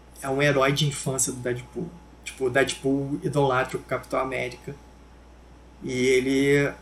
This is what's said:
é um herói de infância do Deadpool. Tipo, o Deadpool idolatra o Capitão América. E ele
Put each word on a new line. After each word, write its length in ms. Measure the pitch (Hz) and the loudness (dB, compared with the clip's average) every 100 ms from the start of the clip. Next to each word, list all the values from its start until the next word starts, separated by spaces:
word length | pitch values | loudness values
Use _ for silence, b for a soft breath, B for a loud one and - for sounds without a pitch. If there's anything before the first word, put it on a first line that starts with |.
| - - | -20 -10
é 80 | 139 | -4
um 120 | 135 | 2
herói 300 | 147 135 135 | 2 4 2
de 160 | 143 147 | 2 -2
infância 440 | - 143 131 139 | -2 -4 -2 -4
do 80 | 123 | -4
Deadpool. 500 | 123 123 - 175 170 - - - | -6 -6 -8 -10 -10 -12 -20 -18
Tipo, 220 | - - 127 | -16 -4 0
o 40 | |
Deadpool 720 | 135 131 - 135 139 139 147 | 2 2 0 -2 0 -2 -4
idolatra 540 | 147 143 135 127 131 123 | -2 0 2 2 -2 -6
o 40 | |
Capitão 380 | - 123 - 131 | -6 -8 -4 -4
América. 560 | 131 123 123 - - 139 - - - - - - - - - - | -4 -6 -8 -10 -16 -16 -20 -20 -20 -20 -20 -20 -20 -20 -20 -14
E 80 | 135 | -6
ele 800 | 127 127 127 135 135 139 143 143 - | 0 4 4 4 2 4 4 2 -4